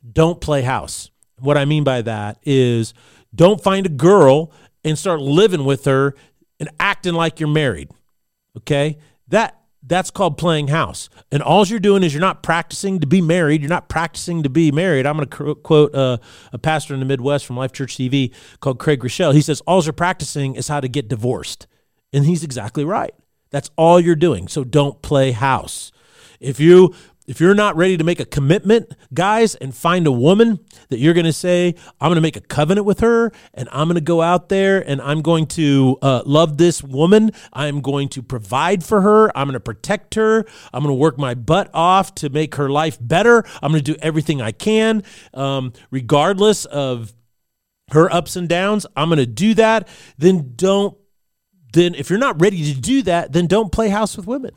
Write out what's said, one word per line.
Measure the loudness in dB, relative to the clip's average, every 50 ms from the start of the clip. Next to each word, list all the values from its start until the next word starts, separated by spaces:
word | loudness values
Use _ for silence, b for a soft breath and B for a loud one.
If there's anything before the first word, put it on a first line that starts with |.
| _ -8
Don't | 0 0 2 2 0 -4
play | -4 -4 -2 -2 -2
house. | -2 -4 -4 -6 -8 -14 -14 -16 -18 _ _ _ _ _ _
What | -2 0 0
I | 0 0
mean | 0 0 0 0
by | 0 -2 -2 -4
that | -6 -6 -6 -8 -10 -10 _ _
is | 0 2 2 2 2 2 0 -2 -4 -8 b b b b b b b 0
don't | 4 4 4 4 2 0
find | 0 0 0 -2
a | -4
girl | -4 2 4 6 6 8 8 6 6 4 0 -4 b b b b b _ _
and | -4 -4 -4
start | -2 -4 -4 -2
living | -2 0 2 4 4 2 2 0 0
with | -2 -2 -2 0
her | 0 0 0 0 -2 -4 b b b b b b _ _ _
and | -14 -14 -6 _
acting | -2 -2 -2 -2 -4 -4 -2
like | -2 -2 -2 -4 -4
you're | -4 -2
married. | 0 0 0 -2 -4 -6 -10 -18 -20 _ _ _ _ _ _ _ _ _ _ _ _
Okay? | -20 _ -4 -2 -2 -2 -4 -6 -8 b b b b b _
That, | -2 -2 -2 -2 -6 _ _ _ _ _ _
that's | -4 -2 -2 -2 -4
called | -6 -4 -2 -2 -2
playing | -2 -2 -2 0 0 -2 -2
house. | -2 -2 -2 -4 -6 -14 -18 -20 b b b b
And | -4 -4 0
all | 2 4 4 4
you're | 2 0 0
doing | 2 2 2 4 2
is | 0 -2
you're | 0
not | -2 -2 -2 -4 -4
practicing | -2 -2 -2 -2 -6 -12 -8 -6 -4 -4 -4
to | 0
be | 2 2 2
married. | 2 2 2 2 2 2 0 0 0
You're | -2
not | -4 -4 -6 _
practicing | -6 -4 -4 -4 -8 -12 -10 -8 -6 -4 -4
to | -2
be | 0 2 2 2 2
married. | 0 0 0 0 0 0
I'm | -2 -2
gonna | -4 -6
qu-, | -8 -8 -10 -8 -8 -8
quote, | -8 _ 2 4 4 4 4 2
uh, | -2 -2 -2 -2 -4 B B B B B B B
a | -6
pastor | -4 -2 -2 -2 -4 -6 -8
in | -6
the | -4
Midwest | -4 -4 -4 -2 -2 -2 -4 -4
from | -8 -8
Life | -8 -8 -8 -8
Church | -10 -12 -12 -8
T | -6 -6 -2
V | 0 -2 -2 -2 B B B B B B
called | -6 -6 -6 -4
Craig | -2 -2 -2 -2
Groeschel. | -2 -8 -4 -2 0 4 4
He | 4 4
says, | 2 -4 -6 -2
"All | 0 2 2 2
you're | 0 -4
practicing | -2 -2 -2 -2 -4 -8 -10 -8 -6 -6 -6 -6
is | -8 -8 -6
how | -6 -4
to | -4 -4
get | -6 -6 -6 -6
divorced." | -8 -4 -4 -4 -4 -4 -8 -12 -14 -14 -18 _ _ _ _ _ _ _ _ _ 0
And | 2 2
he's | 2 2 0 -4
exactly | -8 -10 -10 -10 -8 _ -6 -6
right. | -4 -4 -6 -6 -8 -12 _ _ _ _ _ _ _
That's | -8 -8 -8 -8 _
all | 2 4 6 6 6
you're | 6 4 2
doing. | 2 2 0 0 -2 -6 -8
So | -8 -8 -8
don't | 0 0 0 0 0 -2 _ -6
play | -2 0 2 2 0 0
house. | -2 0 0 0 -2 -4 -8 -14 -14 -16 -18 b b b b b b b b b b
If | -10 -10 -4 2
you, | 6 8 8 8 8 6 2 B B B B B B
if | -16 -6 0
you're | 2 2 4
not | 4 2 0 0
ready | 0 0 0 2
to | 0 0
make | -2 -2 -2
a | -6
commitment, | -6 -4 -2 2 2 2 2 4 2 2 2 2 -4 -18 b b b -4
guys, | -2 -2 0 2 2 0 0 0
and | -6 -14 -14 -14
find | -4 -2 0 0 2 2
a | 0 0
woman | 2 4 4 6 6 4 4 2 -4 -6 b b b b b
that | -6 0
you're | 2 2 4
gonna | 4 2 0 -2
say, | -2 -2 0 0 2 0 0 -2 B B B B _
"I'm | -2 0
gonna | 2 2
make | 0 0 -2
a | -6 -14
covenant | _ -2 -2 0 0 0 0 0
with | 0 -2 0
her, | 2 2 2 2 0 -2 b b b b b
and | -14 -12 -10 -4
I'm | -4 -2 0
gonna | 0 -2 0
go | 0 0 0
out | 2 2 0 0 0 _
there, | -2 0 2 2 2 0 0
and | -2 -6 -6
I'm | -4 -4 -4 -2 0
going | 0 0 0 0
to, | -4 -4 -2 0 2 2 4 4 2 2 0 0
uh, | 0 0 0 0
love | 2 2 4 4 2 2 2
this | 2 2 2 -2 -8
woman. | -10 -2 0 4 6 6 6 4 2 B B B B
I'm | B -6 -6 -4 -4 -4
going | -4 -4 -4 -4 -4 -6
to | -8 -12 -12
provide | _ -10 -10 -8 -4 -2 -2 0 0 0 -2 -2
for | 0 0 2
her. | 4 4 6 6 4 4 2 -2
I'm | -4 -4
gonna | -4 -6
protect | -8 -10 -12 -12 -6 -6 -6 -6 -6 _ -4
her. | -2 0 2 2 0 0 -4 B B B B B
I'm | -4 -2
gonna | -2 0
work | 2 2 2 2
my | 0 -6 -6 -6
butt | -6 -2 0 0 0 0 -2 -2
off | 0 2 2 2 2 0 -2 _
to | -10 -8 -6
make | -4 -4 -4 -4 -4
her | -6 -4 -2
life | -2 -2 -2 -4 -6 -8
better. | -6 -2 0 2 4 4 4 4 2 B B B B
I'm | 0
gonna | 0 0
do | 0 -2 -6 -4 -4
everything | -4 -2 -2 -2 -2 -4 -4 -4
I | -8 -8
can, | _ -2 0 2 2 2 2 0 -2 -4 B B B B B B
um, | -6 -4 -4 -4 -4 -6 -8 -10 b b b
regardless | -8 -8 -2 0 2 2 2 2 0 2 2 2 2 0 -2
of | -8 -6 -6 -4 -4 -4 -6 -8 -14 -16 _ _ _ _ _ _ _ _ _ _ _ _ _ _ _ 2
her | 2 4 4 2
ups | -2 -4 -4 -8
and | -8 -4 -2
downs. | -2 0 0 0 -2 -2 -4 -6 _
I'm | -4 -2 0
gonna | 2 0 0
do | -2 -2 -2 0 0 4
that." | 4 4 4 4 0 -2 B B B B B B B
Then | 2 2 2 2 -2 -6 -8
don't, | -4 0 0 0 0 0 -4 -6 _ _ _ _ _ _ _ _ _ _ _ _ _ _ _ 0
then | 2 2 2 0
if | -6 -4 -4
you're | -2 0
not | 0 -2 0 2
ready | 2 2 2 0 -4 -4 -4
to | -4
do | -4 -2 0 0 0
that, | 0 0 -2 -2 -2 -2
then | -2 0
don't | 2 0 0 0 -2 -2
play | -2 -2 0
house | 0 -2 -2 -4 -6
with | -10 -8
women. | -8 -8 -8 -8 -12 -16